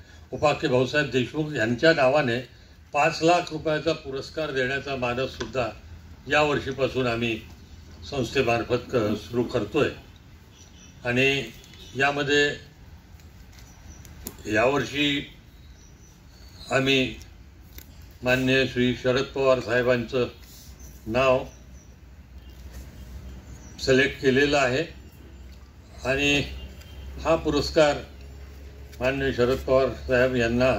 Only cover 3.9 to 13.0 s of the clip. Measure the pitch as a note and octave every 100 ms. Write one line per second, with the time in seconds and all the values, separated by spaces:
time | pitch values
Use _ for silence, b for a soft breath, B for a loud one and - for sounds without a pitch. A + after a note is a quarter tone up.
3.9 | D#3 C#3 C3+ - D#3+ D3 C3 B2+ C#3 C#3
4.9 | B2+ B2 A#2+ C3 - A2 B2+ A2 - -
5.9 | - - - C3 D3 D3+ B2+ C3+ B2+ B2
6.9 | B2 B2 A#2 A#2 G#2+ - - - - -
7.9 | - - - - C#3 A#2 A#2 A2 B2 -
8.9 | B2 G#2+ G#2 - A#2+ A2 A#2+ G2+ G#2+ F2+
9.9 | - - - - - - - - - -
10.9 | - B2 B2 C3+ C#3 A#2 - - - -
11.9 | B2+ C#3+ C#3+ C#3+ D3 D3 - - - -
12.9 | -